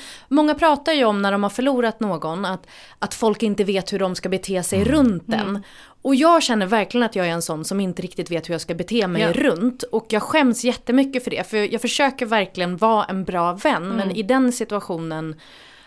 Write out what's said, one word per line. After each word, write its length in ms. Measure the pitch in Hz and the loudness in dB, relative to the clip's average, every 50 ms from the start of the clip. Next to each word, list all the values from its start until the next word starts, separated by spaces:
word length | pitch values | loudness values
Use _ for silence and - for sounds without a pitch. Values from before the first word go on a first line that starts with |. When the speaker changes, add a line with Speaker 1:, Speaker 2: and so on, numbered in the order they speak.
| - - - - - | -14 -18 -18 -20 -6
Speaker 1:
många 260 | _ 262 302 302 302 302 | _ 2 4 4 4 2
pratar 400 | 302 339 320 294 277 277 330 320 | 4 4 4 4 2 2 0 2
ju 120 | 285 247 | 4 4
om 160 | 220 208 202 | 2 2 2
när 100 | 202 196 | 0 0
de 120 | 196 202 202 | 2 0 0
har 60 | 202 | -2
förlorat 500 | - - 247 277 277 247 233 226 214 - | -2 0 0 0 2 2 0 0 -2 -2
någon 460 | 226 202 175 156 - 156 165 185 202 | -4 -4 -4 -4 -4 -6 -6 -4 -4
att, 220 | 180 190 180 - - - - - - - _ | -6 -6 -8 -10 -16 -20 -20 -20 -20 -10 _
att 140 | - - - | -8 -8 -4
folk 300 | - 240 220 208 208 233 | 0 0 0 0 0 -2
inte 200 | 214 202 202 202 | -2 0 0 0
vet 300 | 185 196 190 180 - 202 | 0 0 -2 -2 -4 -2
hur 60 | 185 | -2
de 160 | 190 185 185 | -2 -2 -2
ska 140 | - - 185 | -4 -4 -4
bete 340 | 185 185 - - 196 180 170 | -4 -4 -4 -4 -4 -4 -2
sig 180 | - 196 190 | -2 0 0
Speaker 2:
Mm. 100 | 202 240 285 | 2 2 4
Speaker 1:
runt 300 | 311 269 233 190 160 - | 4 4 4 2 0 -4
den. 120 | - - - 202 190 | -4 -2 -2 -2 -4
Speaker 3:
Mm. 120 | 202 202 196 - - - - - - _ | -6 -8 -10 -14 -20 -20 -20 -20 -20 _
Speaker 1:
Och 140 | - 285 277 | 0 0 2
jag 280 | 254 302 330 339 320 - | 4 6 6 6 6 4
känner 220 | - 240 214 190 | 2 2 0 2
verkligen 380 | 180 233 220 190 - - 247 240 | 2 2 0 0 0 0 0 0
att 120 | 220 - | 0 0
jag 120 | 196 180 | 0 0
är 40 | 170 | 0
en 100 | 165 170 | -2 -2
sån 240 | 165 - 160 156 156 | -4 -4 -6 -6 -4
som 140 | - 196 202 | -4 -2 -2
inte 220 | 196 185 175 - | -2 -2 -4 -6
riktigt 300 | 180 175 - - 170 - | -8 -8 -8 -8 -6 -4
vet 180 | 170 160 156 - | -4 -6 -4 -4
hur 40 | 170 | -6
jag 80 | 156 | -6
ska 140 | - - 170 | -4 -6 -6
bete 320 | 170 175 - 220 240 202 | -6 -4 -2 0 0 0
mig 140 | 180 175 202 | 2 2 2
Speaker 3:
Ja. 120 | 220 247 262 | 2 2 2
Speaker 1:
runt. 500 | - 285 269 170 165 214 254 247 - - | 2 2 2 2 2 0 -2 -2 -4 -6
Och 220 | - - 220 - - | -4 -4 -4 -2 -2
jag 140 | 220 208 208 | -2 -2 0
skäms 400 | - - 311 285 254 226 - - | 2 2 4 4 4 2 2 0
jättemycket 600 | 247 240 - - - 240 269 269 269 269 247 247 | -2 -2 -2 -2 2 2 4 2 2 -2 -4 -4
för 80 | - | -4
det. 160 | - - 185 | -4 -6 -4
För 260 | - 220 214 208 196 226 | -2 -2 -2 0 0 -2
jag 80 | 226 | -4
försöker 440 | - 240 - - 285 269 262 - 254 | -4 -2 0 2 2 0 0 -2 -2
verkligen 520 | 214 233 214 190 185 - 180 180 175 180 | 0 0 0 0 -2 -4 -4 -4 -4 0
vara 280 | 165 220 220 226 214 - | 2 2 4 4 2 2
en 180 | - 190 190 185 | 0 -4 -4 -4
bra 300 | 196 180 175 170 175 180 | -2 -2 0 0 0 0
vän. 340 | 196 - 311 247 160 170 190 | 0 0 0 0 0 -2 -2
Men 120 | 233 226 | -2 -2
Speaker 3:
Mm. 140 | 196 190 180 | -2 -2 -4
Speaker 1:
i 80 | 220 208 | -2 0
den 280 | 190 254 262 262 247 | 2 2 4 4 2
situationen 840 | 247 - 220 - 208 202 196 - 180 165 165 160 156 160 160 160 156 156 - - - - - - - - - | 2 -2 -4 -4 -4 -6 -4 -6 -6 -6 -4 -6 -6 -6 -6 -8 -10 -12 -16 -20 -20 -20 -20 -20 -20 -20 -20